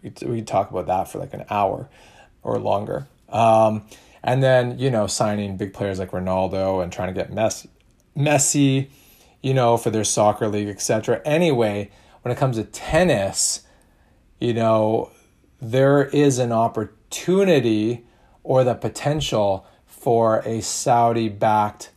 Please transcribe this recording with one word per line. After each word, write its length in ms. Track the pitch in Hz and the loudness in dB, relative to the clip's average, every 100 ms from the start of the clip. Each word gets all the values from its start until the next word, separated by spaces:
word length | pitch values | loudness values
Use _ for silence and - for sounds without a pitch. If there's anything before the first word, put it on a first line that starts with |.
We, 100 | - - 123 | -16 -12 -6
we 100 | 120 | -6
could 100 | 107 | -2
talk 240 | 98 98 | -2 -2
about 160 | 95 90 | -4 -4
that 220 | 92 90 | -4 -4
for, 100 | - | -8
like, 160 | 92 | -12
an 100 | 101 - | -12 -6
hour 380 | 104 101 - - _ - - - _ | -2 0 -2 -10 _ -20 -20 -20 _
or 160 | 117 113 | -6 -4
longer. 500 | 104 101 107 - 139 _ _ | -2 -2 -2 -8 -10 _ _
Um, 560 | 113 113 110 110 107 - - _ _ | 0 4 6 4 2 -8 -20 _ _
and 200 | - 127 | -2 2
then, 360 | 131 127 123 123 | 4 4 2 -2
you 120 | 131 | -2
know, 160 | 117 101 | 0 -2
signing 500 | - 110 104 101 95 | 0 -2 -2 -4 -6
big 180 | 101 | -8
players 240 | - 101 95 | -6 -6 -4
like 140 | 92 | -6
Ronaldo 720 | 95 92 92 95 95 95 95 | -6 -2 -2 -2 -2 -2 -2
and 100 | 87 | -4
trying 200 | - 92 | -6 -6
to 20 | |
get 180 | 92 - | -6 -6
Messi, 360 | 98 107 - - _ _ _ _ - | -2 -2 -2 -14 _ _ _ _ -4
Messi, 760 | 143 147 - 147 139 135 135 _ _ _ _ _ | 0 2 2 2 2 2 -2 _ _ _ _ _
you 120 | 131 | -2
know, 220 | 131 120 117 | 2 4 2
for 140 | 117 | 2
their 140 | 110 | -2
soccer 440 | 104 - 104 104 110 | -2 2 2 2 -2
league, 200 | 104 104 | -2 -6
et 120 | 101 | -6
cetera. 400 | - 113 107 117 | -2 -2 0 -2
Anyway, 680 | - 151 175 131 110 104 101 _ _ _ | 0 0 2 2 0 -2 -8 _ _ _
when 100 | 123 | -8
it 60 | 123 | -2
comes 180 | 135 113 | -2 -2
to 80 | |
tennis, 1000 | 107 - - 156 180 127 95 - - - _ _ _ _ _ _ _ _ | -6 -10 -2 2 2 2 0 -4 -4 -4 _ _ _ _ _ _ _ _
you 140 | 120 | -2
know, 560 | 117 113 110 107 113 - _ _ _ _ _ | 0 2 4 2 0 -4 _ _ _ _ _
there 440 | 120 123 135 143 | -4 2 4 4
is 340 | 139 147 147 123 | 2 2 2 2
an 140 | 120 | 0
opportunity 1500 | 113 113 - 107 _ _ - - 185 196 160 120 110 107 120 - _ _ _ | 2 0 -2 -8 _ _ -10 0 2 4 4 4 0 0 -4 -10 _ _ _
or 200 | - 131 | -2 2
the 100 | 123 | 2
potential 920 | 113 113 - 143 151 139 120 101 95 - _ _ | 0 -6 -4 -4 -2 -2 0 0 -2 -6 _ _
for 560 | - - 117 113 110 - | -8 0 2 4 2 -2
a 140 | 113 | -6
Saudi-backed 1300 | 110 - - 120 117 117 113 104 113 107 104 - - | -6 -6 0 2 4 2 -4 -2 0 2 0 -4 -20